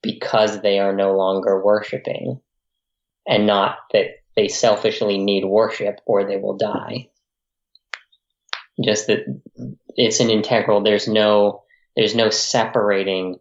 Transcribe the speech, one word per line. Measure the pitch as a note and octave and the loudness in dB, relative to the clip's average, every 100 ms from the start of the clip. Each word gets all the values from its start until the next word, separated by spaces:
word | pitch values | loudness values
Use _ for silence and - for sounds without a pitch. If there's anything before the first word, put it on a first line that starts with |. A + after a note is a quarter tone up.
because | - - - A2+ G#2+ G#2 | -8 -8 -2 2 2 0
they | G#2 G2 | 0 0
are | G2 G2 | 0 0
no | G2 F#2+ | 0 2
longer | F#2+ F#2+ G2 G2 | 0 0 0 2
worshiping, | G2+ G#2 G#2 - - - - C3 _ _ _ _ _ _ _ _ - | 2 2 0 -8 -8 -8 -8 -10 _ _ _ _ _ _ _ _ -2
and | A2+ G#2 | 0 2
not | G2+ F#2+ - - | 2 0 -4 -2
that | G#2+ F2+ - _ - | -2 -2 -6 _ -2
they | G#2 | -2
selfishly | - A#2 G#2 A2 G#2+ G#2+ G2 | 2 2 2 0 -2 -2 0
need | G2 G2 F#2 | 0 0 2
worship | G#2 A2 - G#2 G#2 - | 2 2 -2 -6 -6 -2
or | G2+ | 0
they | G2 G2 | 0 -4
will | G2 G2 | -6 -4
die. | G#2+ - - B2 - _ _ _ _ _ _ _ _ - _ _ _ _ _ - - - | -4 -4 -6 -10 -12 _ _ _ _ _ _ _ _ -16 _ _ _ _ _ -14 -12 -4
Just | A2+ G#2+ - | 0 0 0
that | G#2+ - - - - B2 - _ - | -2 -2 -12 -14 -16 -14 -14 _ 0
it's | - - | 0 2
an | A#2+ | 2
integral, | G#2+ G#2 A#2 G2+ G#2 | 2 2 0 2 2
there's | G#2+ G#2 - | 4 0 2
no, | G#2+ G#2+ G#2+ G2+ - _ _ _ - | 2 4 4 2 0 _ _ _ -2
there's | G#2+ A#2 | 0 2
no | A2 | 0
separating | - - B2 A2 B2 G#2 G2 G2 F#2+ F#2 F2+ | 0 -2 0 0 0 2 0 0 -2 -4 -8